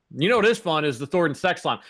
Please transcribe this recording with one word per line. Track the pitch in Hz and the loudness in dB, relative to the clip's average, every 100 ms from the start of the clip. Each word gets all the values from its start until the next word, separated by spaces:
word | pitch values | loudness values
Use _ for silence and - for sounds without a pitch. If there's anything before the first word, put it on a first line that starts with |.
| _ | _
You | 123 170 | -2 2
know | 247 | 4
what | 208 | 4
is | 226 | 2
fun | 175 156 151 | 0 0 0
is | 123 | -4
the | 139 | -2
Thornton | 180 170 135 | 0 0 0
sex | 185 170 151 | -2 -2 -2
line. | 117 | -4